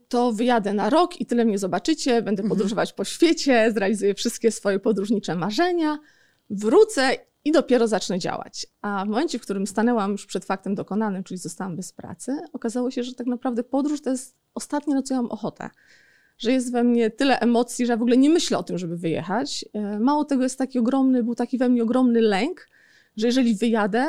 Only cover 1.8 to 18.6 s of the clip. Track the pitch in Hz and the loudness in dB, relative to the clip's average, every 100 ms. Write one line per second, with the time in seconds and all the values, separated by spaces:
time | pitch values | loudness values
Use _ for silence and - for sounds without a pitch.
1.8 | - 311 285 233 196 202 202 190 196 190 | -2 -2 2 0 0 -2 0 0 0 -2
2.8 | 165 - 202 - 330 330 277 240 220 220 | -4 -4 -8 2 2 4 2 4 4 2
3.8 | 190 214 202 196 233 - 226 - 208 196 | -2 0 0 0 -4 0 -2 0 -2 0
4.8 | 220 196 208 208 - 175 180 214 349 349 | 0 -2 0 -2 -2 -4 -2 0 0 2
5.8 | 311 302 - _ _ _ _ 196 208 330 | 0 -4 -10 _ _ _ _ -4 4 6
6.8 | 427 - 262 214 - _ 294 311 269 247 | 6 4 0 0 -6 _ 2 2 4 2
7.8 | 233 208 - 190 - - - - - _ | 2 0 -2 -4 -4 -8 -10 -14 -16 _
8.8 | 208 202 202 214 320 240 - 196 196 - | -6 -4 -2 -2 -2 -4 -6 -4 -2 0
9.8 | 226 240 196 196 - 190 - 190 - 202 | 2 2 0 -4 -6 -10 -6 -6 -4 -6
10.8 | - 196 220 190 185 185 170 - 190 175 | -4 -4 -2 -4 -8 -10 -12 -10 -8 -8
11.8 | 180 - - - - 294 330 - 233 240 | -12 -14 -16 -12 -8 -8 -8 -8 -6 -4
12.8 | 247 262 247 254 240 240 262 240 240 269 | -4 -4 -8 -6 -6 -4 -4 -4 -2 -2
13.8 | 294 294 - 254 - _ _ - - 294 | -2 -2 -4 -6 -6 _ _ -14 -6 -6
14.8 | 294 269 269 262 240 226 196 - - - | -2 -2 0 -4 -4 -6 -8 -10 -16 -16
15.8 | _ - _ _ _ _ 220 262 247 240 | _ -20 _ _ _ _ 0 0 0 0
16.8 | 240 233 220 220 277 240 233 240 247 - | 2 4 0 0 0 2 2 2 0 -2
17.8 | 247 233 240 254 277 330 - 190 | -2 0 4 4 6 4 2 -2